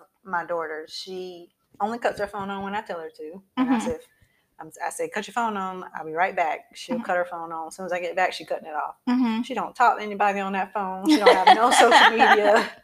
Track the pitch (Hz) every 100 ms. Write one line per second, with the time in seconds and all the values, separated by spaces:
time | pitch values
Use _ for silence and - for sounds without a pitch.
0 | _ _ - 175 165 170 160 156 156 -
1 | - 185 185 175 175 _ _ _ 208 240
2 | 233 208 202 208 196 196 196 202 220 175
3 | 160 - 156 190 _ - 254 240 214 -
4 | - _ _ _ _ _ 160 - 170 -
5 | 165 214 208 220 233 202 190 185 180 -
6 | 160 156 190 190 160 151 - - - 226
7 | 226 180 175 175 165 165 165 165 185 180
8 | 175 170 180 - 160 - 160 151 143 -
9 | - 247 240 220 240 240 175 - 233 -
10 | 214 202 208 202 190 196 196 208 190 190
11 | 196 302 - 190 185 349 240 - 240 240
12 | - 226 254 208 208 220 202 -